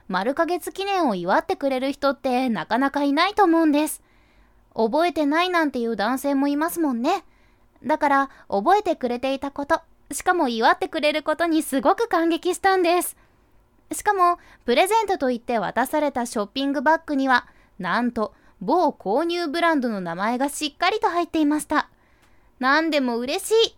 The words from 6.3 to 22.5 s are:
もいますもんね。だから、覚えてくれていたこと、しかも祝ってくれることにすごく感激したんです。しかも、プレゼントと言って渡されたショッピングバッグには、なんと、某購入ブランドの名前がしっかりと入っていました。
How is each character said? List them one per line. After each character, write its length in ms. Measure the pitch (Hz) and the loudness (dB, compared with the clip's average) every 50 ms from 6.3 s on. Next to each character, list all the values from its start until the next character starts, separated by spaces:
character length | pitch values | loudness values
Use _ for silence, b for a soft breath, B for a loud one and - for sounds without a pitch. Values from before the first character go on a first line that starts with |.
| 285 | 0
も 140 | 269 277 285 | 0 0 0
い 80 | 285 | 0
ま 120 | 285 311 349 | 0 -2 -2
す 120 | 339 339 | -2 -2
も 140 | 330 285 254 | -2 -2 -2
ん 60 | 226 | -2
ね。 240 | 240 294 370 370 b b b b b b b b b b b b - | 0 0 -2 -2 b b b b b b b b b b b b -4
だ 120 | 240 302 | -4 -2
か 120 | 302 302 285 | 0 2 2
ら、 220 | 277 277 277 269 B B B - | 2 2 0 -2 B B B -6
覚 300 | - 202 202 285 381 415 | -4 -2 2 2 2 2
え 40 | 415 | 2
て 140 | 370 311 | 0 -4
く 120 | - - 233 | -4 -4 -6
れ 120 | 240 240 | -4 -4
て 140 | - 262 269 | -4 -4 -4
い 40 | 269 | -4
た 140 | - 277 - | -6 -8 -10
こ 140 | - 285 | -8 -4
と、 160 | - 330 320 - _ _ _ _ - | -2 -2 -2 -4 _ _ _ _ -14
し 140 | 294 - - | -12 -4 0
か 100 | 381 359 | 0 2
も 140 | 349 320 254 | 2 0 0
祝 200 | 240 220 226 285 | 0 2 2 2
っ 80 | 359 | 2
て 120 | - 381 - | 2 0 -4
く 120 | - 320 | -4 -2
れ 120 | 294 294 302 | 0 0 0
る 100 | 311 294 | 0 -2
こ 140 | - 302 | -2 -2
と 100 | 302 339 | 0 0
に 160 | 349 320 320 294 | 0 2 0 0
す 180 | - - - | 0 -2 0
ご 140 | - 294 381 | 2 2 2
く 140 | - 466 453 | 2 0 0
感 200 | - 339 330 339 | 0 2 2 2
激 240 | 330 330 - 339 359 | 0 0 -2 -2 -2
し 60 | - | 0
た 180 | - 392 381 | 2 2 2
ん 60 | 381 359 | 2 2
で 200 | 339 349 359 339 | 2 2 2 0
す。 140 | - - b b b b b b b b b _ _ _ _ _ - 311 | -4 -8 b b b b b b b b b _ _ _ _ _ -12 -12
し 100 | - - | -4 -2
か 120 | 415 403 | -2 0
も、 260 | 381 359 349 349 b b b b b _ | 2 2 2 2 b b b b b _
プ 100 | - 233 | 0 2
レ 140 | 277 359 381 | 2 2 4
ゼ 120 | 427 453 | 2 2
ン 60 | 440 | 2
ト 100 | 392 381 | 0 -2
と 120 | - 285 254 | -2 -2 -2
言 80 | 254 | -2
っ 40 | 233 | -4
て 200 | - - 247 220 | -4 -4 -4 -2
渡 260 | 190 170 - 220 254 | -2 -2 -2 -2 -2
さ 140 | 262 - 302 | -2 -2 -2
れ 100 | 294 285 | -2 -2
た 160 | 269 247 240 | -2 -4 -6
シ 140 | 240 - 226 | -4 -4 -6
ョ 20 | 208 | -6
ッ 40 | 202 | -6
ピ 180 | - 269 277 | -6 -4 -4
ン 60 | 277 277 | -2 -2
グ 100 | 294 254 | 0 2
バ 160 | 311 320 320 | 2 2 2
ッ 40 | - | 0
グ 80 | - 302 | -2 -2
に 140 | 269 269 269 | -2 0 2
は、 180 | 254 247 b b b b b b b - | 2 0 b b b b b b b -10
な 240 | 180 175 180 214 240 | -6 -4 -2 -2 -2
ん 80 | 247 | -2
と、 240 | 233 233 214 202 b b b b b - | -2 -2 -4 -4 b b b b b -8
某 280 | 190 185 285 359 349 294 | -2 0 2 2 2 2
購 320 | - - - 185 202 269 330 | 0 -2 -4 -2 0 0 0
入 240 | 339 339 349 349 | 0 -2 -2 -4
ブ 140 | 320 269 339 | -4 -2 0
ラ 140 | 339 339 320 | 2 2 2
ン 60 | 294 | 2
ド 80 | 233 240 | 0 -2
の 120 | 220 196 | -2 -4
名 160 | 180 170 165 | -6 -6 -6
前 220 | 175 196 220 247 247 | -4 -2 -2 -2 -2
が 100 | 269 294 | -2 -4
し 180 | - - 302 294 - | -4 -4 -6 -6 -4
っ 20 | |
か 140 | - 339 359 | -2 0 0
り 80 | 415 440 | 0 0
と 100 | 440 403 | 0 0
入 140 | 330 349 339 | 0 0 -2
っ 40 | - | 0
て 100 | - 320 | 0 0
い 80 | 311 | 2
ま 140 | 294 302 302 | 2 2 0
し 60 | - | -2
た。 220 | - 302 294 - - b b b b b b b b b b b b | -2 -2 -2 -2 -2 b b b b b b b b b b b b